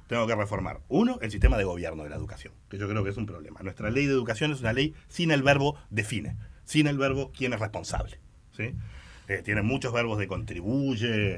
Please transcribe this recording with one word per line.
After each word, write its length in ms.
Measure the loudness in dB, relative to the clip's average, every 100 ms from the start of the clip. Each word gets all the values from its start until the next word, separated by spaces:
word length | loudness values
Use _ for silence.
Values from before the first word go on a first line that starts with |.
| -4
tengo 200 | 0 2
que 80 | 0
reformar, 460 | 0 -2 -4 -8 0
uno, 300 | 4 4 2
el 100 | -6
sistema 260 | 4 6 6
de 60 |
gobierno 400 | 2 -2 -4 -6
de 60 | -8
la 80 | -8
educación, 360 | -10 -10 -16 -20 -14
que 80 | -6
yo 120 | -2
creo 140 | 0
que 80 | 0
es 60 | -2
un 100 | -6
problema. 340 | -8 -14 -12
Nuestra 280 | -10 -6 -2
ley 180 | 2 2
de 60 |
educación 380 | 2 0 0 0
es 80 | 0
una 140 | 0
ley 200 | 2 0 -2 -10
sin 240 | -2 2
el 120 | 4
verbo 340 | 6 6 4 0 -4
define, 440 | -4 -2 -4 -4 -8 -10 -16 0
sin 220 | 4 4
el 100 | 4
verbo 340 | 2 0 -2
quién 220 | -2 -2
es 60 | 0
responsable, 580 | -2 -4 -4 -4 -4 -8 -20 -20 -16 -8
¿sí? 160 | -6 -6 -10 -14 -18 -14 -4
Eh, 100 | -2
tiene 180 | 0 0
muchos 320 | 2 0 0
verbos 260 | 0 0 0
de 80 | -2
contribuye, 800 | -4 -6 -6 -2 0 0 0 0 2 0